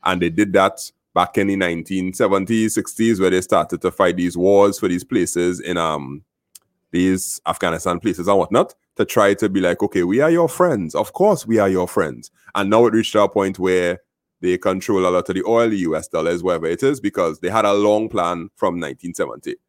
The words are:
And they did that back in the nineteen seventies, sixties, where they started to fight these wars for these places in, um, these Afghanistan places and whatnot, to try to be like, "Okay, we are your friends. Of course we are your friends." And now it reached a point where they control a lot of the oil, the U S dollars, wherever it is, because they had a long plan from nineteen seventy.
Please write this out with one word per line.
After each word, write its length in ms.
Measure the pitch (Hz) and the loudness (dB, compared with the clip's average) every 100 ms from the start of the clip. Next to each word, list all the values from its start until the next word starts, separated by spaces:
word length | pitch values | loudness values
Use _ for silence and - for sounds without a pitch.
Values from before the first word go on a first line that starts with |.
And 180 | 87 90 | -2 0
they 80 | 85 | 0
did 220 | 82 104 | 0 0
that 380 | 98 95 - - _ _ | 2 2 0 -18 _ _
back 240 | 87 90 - | -2 0 0
in 100 | 98 | 0
the 80 | |
nineteen 560 | 98 90 85 80 95 92 | 0 -2 -2 -6 -6 -6
seventies, 640 | 92 107 98 95 113 110 | -2 0 0 0 0 0
sixties, 480 | 110 - - 113 101 | -2 -6 -2 0 2
where 80 | 92 | 2
they 100 | 92 | 0
started 420 | 90 95 80 87 | 2 0 0 -2
to 100 | 92 | -4
fight 260 | - 92 90 | 2 0 2
these 180 | 90 | -2
wars 420 | 85 92 101 101 98 | 0 4 4 4 2
for 100 | 98 | -2
these 160 | 90 | -2
places 560 | - 113 85 87 87 90 | -2 -2 0 0 -2 -2
in, 160 | - 90 | -4 -2
um, 460 | 82 76 67 71 _ _ _ - _ _ _ | -2 -4 -8 -14 _ _ _ -20 _ _ _
these 480 | 87 92 92 - - - | 0 0 0 -4 -8 -6
Afghanistan 540 | 82 90 82 92 87 | -4 -4 -2 -4 -2
places 260 | 104 90 90 | -4 -2 0
and 100 | 98 | 0
whatnot, 380 | 80 117 202 - _ - | 2 0 0 -6 _ -6
to 80 | |
try 280 | 104 117 101 | -2 2 2
to 120 | 101 107 | 2 0
be 140 | 95 | 2
like, 200 | 90 90 | 0 0
"Okay, 220 | 101 95 | 0 0
we 160 | 87 113 | 0 2
are 100 | 156 | 2
your 200 | 170 165 | 2 0
friends. 440 | - 180 120 80 | 2 0 2 -2
Of 200 | 80 110 | -4 -4
course 340 | - 202 180 110 | 0 2 2 0
we 100 | 113 | 2
are 120 | 98 | 2
your 180 | 92 90 | 0 0
friends." 440 | - 80 58 - _ - | -2 -2 -6 -18 _ -8
And 160 | 98 98 | -4 2
now 160 | 110 117 | 4 6
it 60 | |
reached 220 | 110 107 | 4 0
a 140 | 107 101 | 2 2
point 300 | 104 98 90 | 2 -2 0
where 400 | 92 92 90 90 _ _ _ _ | 0 2 0 -4 _ _ _ _
they 160 | 90 90 | -2 0
control 480 | 101 95 - 98 | 0 -2 0 0
a 40 | 92 | 2
lot 180 | 90 85 | 0 0
of 60 | |
the 80 | 95 | -4
oil, 240 | 98 117 113 | 0 2 2
the 80 | 104 | 0
U 180 | 85 | -2
S 120 | 78 - | -4 -4
dollars, 340 | 82 80 87 | -4 -2 -2
wherever 240 | 90 85 | -2 -2
it 160 | 80 90 | -2 0
is, 180 | 135 135 | 0 0
because 400 | 104 98 85 78 | -4 -2 -2 -2
they 100 | 90 | -2
had 140 | 110 | 0
a 100 | 104 | 2
long 360 | 101 104 107 110 | 2 2 2 0
plan 400 | 104 85 87 90 | -2 -2 -4 -10
from 240 | _ 98 87 | _ -4 -2
nineteen 340 | 76 64 87 | -8 -8 -12
seventy. 420 | 85 71 60 - - | -6 -6 -6 -12 -12